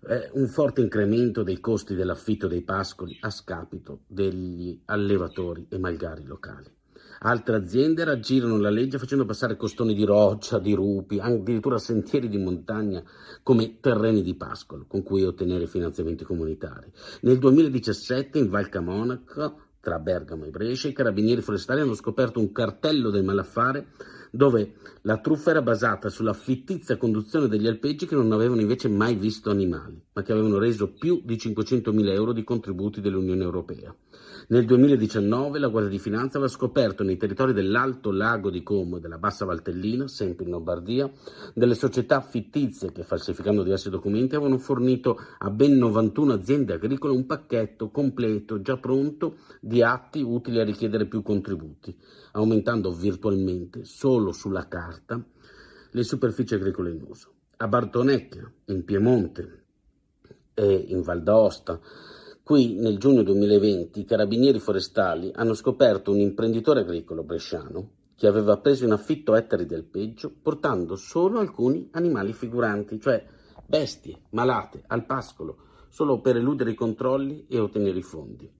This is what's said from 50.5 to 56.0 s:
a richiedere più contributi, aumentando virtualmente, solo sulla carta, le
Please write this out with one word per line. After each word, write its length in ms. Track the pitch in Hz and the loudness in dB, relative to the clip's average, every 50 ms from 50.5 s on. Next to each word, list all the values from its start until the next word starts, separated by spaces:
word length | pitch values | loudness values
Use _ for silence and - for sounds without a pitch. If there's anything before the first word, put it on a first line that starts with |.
| 117 113 | 0 0
a 60 | 110 | 0
richiedere 400 | 104 104 - 117 107 104 110 104 | 0 -2 -4 -4 -2 0 -2 -2
più 160 | 92 - 110 | -2 -4 -6
contributi, 760 | 95 - 104 98 95 104 98 80 80 78 73 _ - - - _ _ - - - - - _ | -2 -2 -2 -2 -2 -4 -8 -8 -8 -16 -18 _ -18 -18 -18 _ _ -20 -20 -20 -20 -8 _
aumentando 580 | 104 107 113 110 107 - 120 117 110 95 95 | 0 2 4 2 2 2 2 -2 0 -2 -4
virtualmente, 920 | 87 85 92 101 92 90 - 107 98 98 95 95 90 90 87 90 - 117 - | -4 -2 -2 -2 -2 -2 -2 0 0 2 0 -2 -2 -4 -8 -10 -12 -16 -16
solo 480 | - - - - 135 127 117 107 92 85 | -16 -12 -2 2 2 2 4 2 0 -4
sulla 340 | - - 101 95 92 87 | -6 -6 -6 -4 -6 -6
carta, 560 | - - 87 85 85 85 - _ - - 120 - _ _ _ _ - - - - - - - - _ | -6 -10 -10 -10 -10 -14 -16 _ -10 -10 -10 -10 _ _ _ _ -20 -20 -20 -20 -20 -20 -20 -20 _
le 140 | - 120 | -4 -4